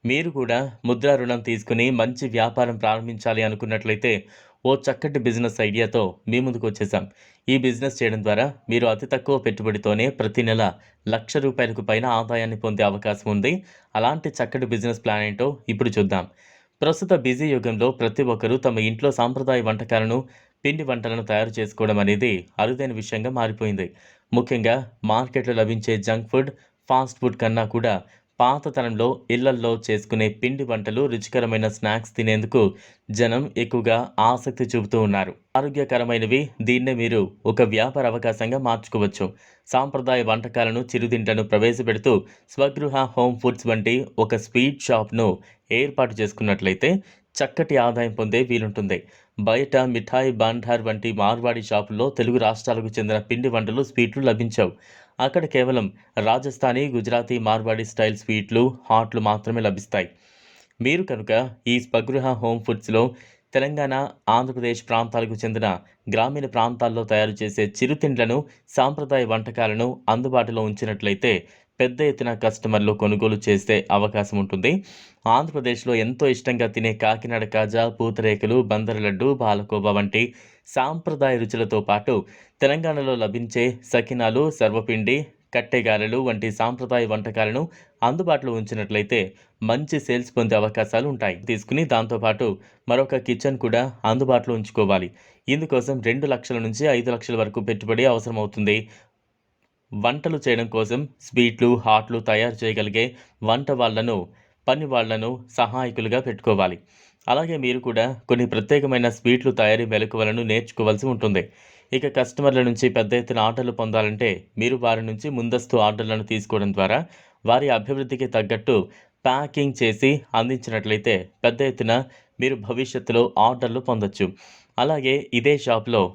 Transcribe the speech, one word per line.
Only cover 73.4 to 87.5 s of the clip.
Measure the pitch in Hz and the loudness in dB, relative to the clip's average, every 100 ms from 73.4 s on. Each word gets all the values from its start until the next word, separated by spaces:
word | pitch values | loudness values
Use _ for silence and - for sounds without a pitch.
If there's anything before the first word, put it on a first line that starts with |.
| 107 | 2
చేసే | 98 - 104 - 101 | 2 4 0 4 2
అవకాశం | 107 107 101 104 | 2 -2 -2 -2
ఉంటుంది. | 95 95 107 185 190 - - _ 110 | -2 0 0 0 -4 -20 -20 _ 2
ఆంధ్రప్రదేశ్లో | 120 160 147 123 120 127 117 | 2 2 -4 -4 -4 0 0
ఎంతో | 110 127 143 | 0 0 0
ఇష్టంగా | 123 - 123 113 | 2 -2 -2 -2
తినే | 107 110 110 | 0 -2 0
కాకినాడ | 110 110 120 117 107 | 0 0 -2 -4 -2
కాజా, | 110 107 113 117 - | -2 0 0 0 0
పూతరేకులు, | 113 104 110 104 107 123 107 | -4 0 0 2 2 2 2
బందరు | 107 110 107 | 0 -2 -2
లడ్డు, | 104 95 131 131 | -2 0 0 2
పాలకోవా | 113 101 104 107 104 101 | 2 0 -2 0 2 2
వంటి | 101 107 117 - - _ - | 2 0 0 -4 -20 _ -6
సాంప్రదాయ | 135 131 160 165 151 139 123 | -2 -2 -2 -6 0 0 2
రుచులతో | 113 117 110 107 104 | -2 -2 0 -2 0
పాటు | 104 107 113 90 - _ _ | 0 0 -2 -4 -20 _ _
తెలంగాణలో | 139 151 160 151 135 123 | 2 2 -2 -2 -2 -2
లభించే | 107 113 117 120 123 123 - | -2 -4 -4 0 0 -2 -2
సకినాలు, | - 117 123 113 120 151 156 | -2 0 0 0 2 0 2
సర్వపిండి, | 110 110 107 110 107 139 151 _ _ | 0 0 -2 -2 0 0 -2 _ _
కట్టెగారెలు | 123 120 127 110 107 107 123 127 | -4 0 0 2 0 0 -2 -2
వంటి | 107 113 104 | -2 -4 -2
సాంప్రదాయ | 113 123 123 123 113 | -2 -2 -2 0 0
వంటకాలను | 107 110 110 107 | -2 -4 -2 -2